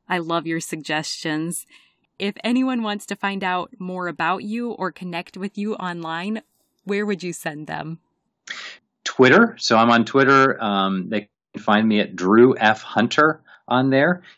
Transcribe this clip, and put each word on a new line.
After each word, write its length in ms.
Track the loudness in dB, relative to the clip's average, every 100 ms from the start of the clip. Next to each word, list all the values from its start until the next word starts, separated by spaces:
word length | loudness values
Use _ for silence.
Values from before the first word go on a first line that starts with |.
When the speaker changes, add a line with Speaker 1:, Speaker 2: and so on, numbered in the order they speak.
| -4
Speaker 1:
I 100 | -4
love 280 | -2 -4 -2
your 140 | -6
suggestions. 1080 | -6 -10 -4 -4 -4 -8 -6 -4 -4 -8 -12 _ _ _ _ -8
If 180 | -8 -6
anyone 400 | -2 0 0 -2
wants 220 | -4 -6 -8
to 100 | -6
find 280 | -6 -4
out 280 | -2 -4 -6 -10
more 300 | -10 -6 -6
about 360 | -4 -2 -2
you 260 | -6 -8 -8
or 200 | -6 -8
connect 460 | -8 -10 -10 -10 -10
with 220 | -10 -6
you 160 | -6
online, 640 | -6 -8 -8 -8 -8 -6 -8 -12 _ _ _
where 200 | -4 -2
would 180 | -2 -4
you 120 | -6
send 320 | -8 -10 -10 -10
them? 320 | -10 -8 -12 _ _ _ _ -16 -16 -16 -20 _ _
Speaker 2:
Twitter. 520 | -4 4 6 6 4 0
So 180 | 0 4
I'm 140 | 4
on 140 | 4
Twitter. 580 | 2 2 4 6 4 2
Um, 460 | -2 0 0 -2 -4
they 200 | -6 -8 _ _
can 100 | -6
find 240 | 0 2 4
me 140 | 2
at 160 | 0 -2
Drew 380 | 4 8 8 6
F 240 | 2 2
Hunter 600 | -2 -2 2 4 2 0 _ -16 -2
on 240 | 0 2
there, 320 | 2 2 0 -8